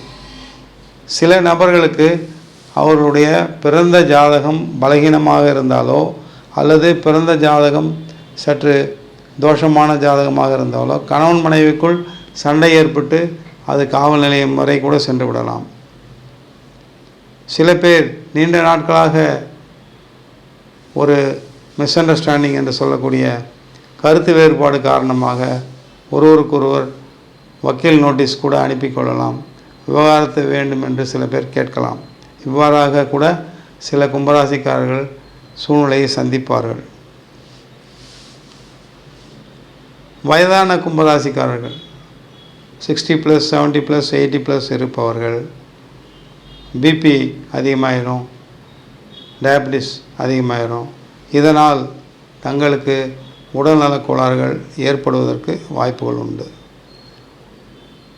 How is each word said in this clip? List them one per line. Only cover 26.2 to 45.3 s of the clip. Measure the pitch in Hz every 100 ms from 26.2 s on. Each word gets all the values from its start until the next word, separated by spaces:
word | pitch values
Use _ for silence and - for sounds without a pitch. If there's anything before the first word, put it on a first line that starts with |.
| 156 156 135 143 139 139 131 - - - - _ _ - 135
வக்கீல் | 131 165 156
நோட்டீஸ் | 143 135 135 -
கூட | 143 139
அனுப்பி | 135 131 135
கொள்ளலாம். | 127 123 123 123 127 - - - - -
விவகாரத்து | 139 151 151 147 147 139
வேண்டும் | 139 139 135 131
என்று | 127 131
சில | 131 127
பேர் | 135 131 -
கேட்கலாம். | 127 - - 113 - - - - 135
இவ்வாறாக | 135 147 147 143 143 135
கூட | 143 156 170 - - - - -
சில | 143 139
கும்பராசிக்காரர்கள் | 143 139 147 139 139 131 131 127 131 139 - - - - -
சூழ்நிலையை | - 147 143 135 135 -
சந்திப்பார்கள். | 127 131 131 123 113 113 - - - _ _ - - - - - - - - - - - - - - - - - - - - - - - - - - - - - 143
வயதான | 156 180 190 185 180
கும்பராசிக்காரர்கள் | 170 160 156 147 139 131 127 120 120 - - - - - - - - - - -
சிக்ஸ்டி | - 151 - 160
ப்ளஸ், | 151 151 147
செவன்ட்டி | 151 147 147 147
ப்ளஸ், | 147 143 139
எயிட்டி | 139 139 131
ப்ளஸ் | 139 131 127
இருப்பவர்கள் | 127 - 117 113 117